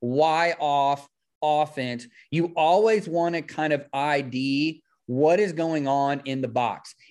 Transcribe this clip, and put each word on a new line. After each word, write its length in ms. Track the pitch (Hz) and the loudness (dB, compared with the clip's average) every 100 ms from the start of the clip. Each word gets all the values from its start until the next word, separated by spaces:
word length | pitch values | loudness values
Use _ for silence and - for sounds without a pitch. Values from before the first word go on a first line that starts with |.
Y 540 | 120 131 160 160 170 165 | -4 2 2 2 0 0
off 480 | 147 143 139 143 - _ _ _ | 0 2 2 0 -6 _ _ _
offense, 640 | 151 151 151 147 127 120 123 - _ | 0 0 0 -4 -6 -8 -12 -20 _
you 240 | 160 170 170 | -2 -2 0
always 500 | 156 185 220 220 170 | 4 4 4 2 0
wanna 360 | 170 170 170 | -2 -2 -2
kind 320 | 151 - 156 | -6 -4 0
of 100 | 143 - | 0 -2
I 300 | 139 147 147 | -4 0 0
D 600 | 131 131 135 139 156 156 _ _ - | -2 -4 -2 0 -2 -4 _ _ -6
what 300 | 127 151 185 | 2 4 4
is 140 | 202 | 2
going 340 | 160 165 156 139 | -2 -2 -2 0
on 340 | 139 139 139 | 0 0 -4
in 160 | 139 131 | -4 -6
the 80 | 123 | -2
box. 440 | 120 117 95 - - _ | -2 -2 -4 -12 -20 _